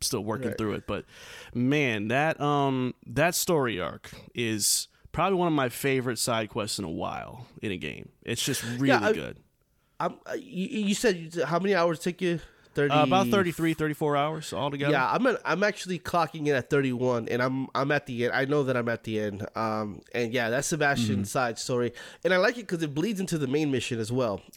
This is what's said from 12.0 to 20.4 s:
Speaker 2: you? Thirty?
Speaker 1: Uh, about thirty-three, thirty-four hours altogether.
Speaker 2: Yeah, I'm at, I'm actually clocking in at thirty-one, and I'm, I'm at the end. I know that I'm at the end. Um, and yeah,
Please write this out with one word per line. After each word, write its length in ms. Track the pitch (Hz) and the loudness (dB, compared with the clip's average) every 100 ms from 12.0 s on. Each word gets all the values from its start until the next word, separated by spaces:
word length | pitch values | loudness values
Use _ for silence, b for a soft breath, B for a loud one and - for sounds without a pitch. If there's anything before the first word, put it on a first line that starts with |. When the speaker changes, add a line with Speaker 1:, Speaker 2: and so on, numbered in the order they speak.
| 185 175 | -4 -2
Speaker 2:
you? 200 | 180 170 - B B | 0 -2 -6 B B
Thirty? 160 | - 143 | 0 4
Speaker 1:
Uh, 80 | 151 | 4
about 240 | 143 185 196 | 6 4 4
thirty-three, 480 | 196 180 151 165 | 4 2 0 0
thirty-four 420 | 156 156 147 151 143 | 0 -2 0 0 2
hours 380 | 147 160 147 | 0 -4 -6
altogether. 380 | 92 143 143 143 | -4 -2 0 2
Speaker 2:
Yeah, 140 | 143 127 | 2 2
I'm 140 | 156 254 | 2 2
at, 160 | 208 | 0
I'm 180 | - 165 | 0 0
actually 360 | 208 208 180 180 | 0 0 -4 -6
clocking 480 | - 175 160 160 147 | -2 0 0 0 2
in 80 | |
at 160 | 139 - | 2 2
thirty-one, 580 | 147 135 120 127 120 110 | 2 2 2 2 0 0
and 140 | 120 | 0
I'm, 260 | 127 131 131 | 0 -2 -2
I'm 160 | 123 139 | -2 0
at 140 | 147 - | 0 -2
the 180 | 117 | -2
end. 80 | 120 | 0
I 140 | 123 135 | 0 2
know 160 | 147 | 2
that 160 | 131 123 | 2 0
I'm 100 | 117 | 0
at 160 | 113 | -2
the 160 | - 107 | -2 -2
end. 260 | 107 98 110 | -2 -4 -6
Um, 460 | 107 113 107 107 85 - | -4 -2 -2 -4 -8 -8
and 180 | 120 117 | -4 -2
yeah, 160 | 123 | 0